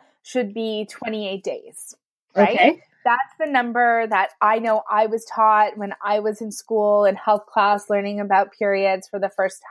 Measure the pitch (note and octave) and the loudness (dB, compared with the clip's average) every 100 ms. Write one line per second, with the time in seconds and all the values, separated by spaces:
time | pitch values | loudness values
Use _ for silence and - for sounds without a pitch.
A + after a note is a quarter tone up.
0 | _ _ - B3+ G#3+ G#3+ A3 G#3+ G#3+ - | _ _ -8 -4 -4 -4 -6 -6 -8 -10
1 | A#3 A3 G3+ F#3+ - B2+ - - - - | -10 -8 -8 -8 -8 -10 -12 -20 -20 -20
2 | _ _ _ F#3+ G#3 G3 F#3 F4+ _ _ | _ _ _ 2 2 6 4 2 _ _
3 | B3 A#3+ C4+ - D#4 C4 A#3+ A#3 A#3+ A#3 | 0 0 -2 -6 -2 0 0 0 2 2
4 | A3 G3+ G3 - G#3+ A3+ A3+ G#3+ - G#3+ | 0 0 -2 0 0 2 0 -2 0 0
5 | A3 A3 A3 - A3 G#3+ G#3+ G#3 G3+ - | 0 -2 -6 0 4 4 2 -2 -10 -8
6 | G3+ G#3 G#3+ G#3+ A3 G3+ - A3 G#3 G#3 | -4 -2 -2 -6 -10 -12 -4 0 2 4
7 | G3+ G3 - G#3 - - G3+ G#3 - G3+ | 2 0 0 -2 0 0 2 0 -2 -4
8 | G3+ G#3 G3+ G3 G3+ _ G#3 G3 G3 F#3+ | -2 -6 0 0 0 _ -2 0 0 -2
9 | - G3+ F#3+ - F#3+ - - | -6 -6 -6 -2 -4 -6 -2